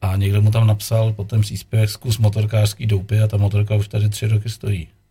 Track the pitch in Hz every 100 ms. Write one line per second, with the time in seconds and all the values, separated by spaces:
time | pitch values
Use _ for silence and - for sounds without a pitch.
0 | 95 95 98 104 104 113 110 104 - 113
1 | 110 104 95 110 104 104 - 110 104 -
2 | 127 107 107 110 107 107 107 - 110 98
3 | - 107 107 101 101 101 101 107 101 107
4 | 104 104 104 107 110 - 117 92 76 _
5 | _